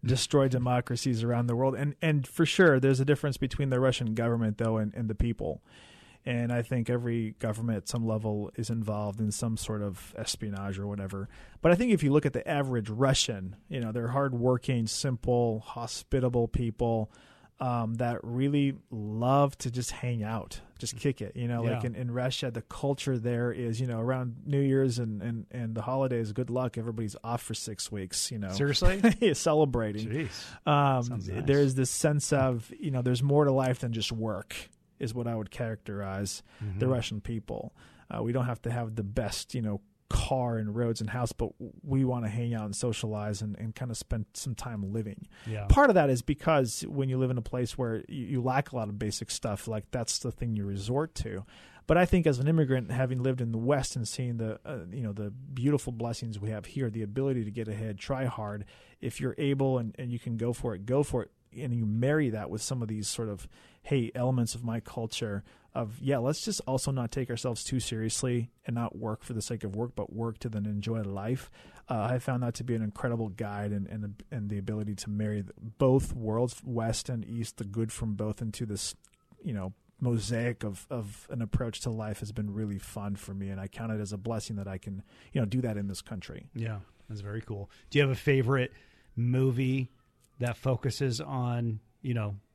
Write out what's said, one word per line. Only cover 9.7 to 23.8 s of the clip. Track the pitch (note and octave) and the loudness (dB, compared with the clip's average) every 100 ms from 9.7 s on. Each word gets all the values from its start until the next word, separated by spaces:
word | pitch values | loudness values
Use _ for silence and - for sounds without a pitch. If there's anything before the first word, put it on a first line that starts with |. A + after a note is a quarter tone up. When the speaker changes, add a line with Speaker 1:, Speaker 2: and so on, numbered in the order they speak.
| G#2+ | -4
Speaker 1:
of | G#2 F2+ - - | -4 -6 -12 -10
espionage | A2+ - A2 G2 G2 F#2+ | -6 -6 -6 -6 -4 -4
or | G2+ | -4
whatever. | G2+ G2 G2 G2 - - - | -4 -6 -6 -8 -12 -20 -8
But | D#3+ | 2
I | F3 | 2
think | B3 | 4
if | F#3+ | 4
you | D3 | 6
look | D3 D3 | 6 4
at | |
the | B2+ - | -2 0
average | C#3+ C3+ B2 G#2+ | 0 2 0 -2
Russian, | A2 C3+ C3 - G#2+ F#2 G2+ _ | 2 4 4 2 -2 -6 -10 _
you | C#3+ | -6
know, | A#2 | -4
they're | A2+ A#2 | -2 0
hardworking, | C3+ C#3 B2 B2 B2+ - B2 A2 | 2 2 2 4 4 2 2 2
simple, | - C#3 B2 - A#2+ A#2 A2 | 0 -2 -2 2 4 4 0
hospitable | - - A#2 - - C#3 B2+ B2 A#2 | -6 -8 -8 -8 0 2 4 4 2
people, | - A#2 G#2+ A#2+ A2+ A2 - - - - _ | 2 0 0 2 2 0 -6 -20 -20 -20 _
um, | B2+ A#2+ A2+ A2+ | -2 0 0 0
that | B2 A#2+ | 0 -2
really | - B2 C#3 C#3+ C#3 C3+ _ | -4 0 2 4 2 0 _
love | A2+ G#2+ G#2+ B2 C#3 C#3+ - | -6 -4 0 4 6 6 2
to | C3 | -4
just | A#2+ A#2+ | -4 -4
hang | - A#2+ A#2 | -4 -4 -2
out, | G#2+ A2 - - - - | -2 -4 -6 -12 -16 -10
just | A#2+ A2+ | -8 -2
kick | D3 C3 | -2 -2
it. | G#2 - | -6 -4
You | A#2+ | -2
know, | A#2+ | 0
like | A#2 A#2+ | 0 0
Speaker 2:
Yeah. | B2 | -2
Speaker 1:
in, | A2+ | -4
in | B2 | -4
Russia, | A#2+ B2+ B2+ C3 | 0 0 -2 -4
the | A#2+ | -6
culture | - - C#3 C#3 - B2+ | -10 -4 -2 0 0 0
there | A2+ A#2+ A#2+ | 0 0 0
is, | A#2+ A#2+ A2+ | 0 -2 -2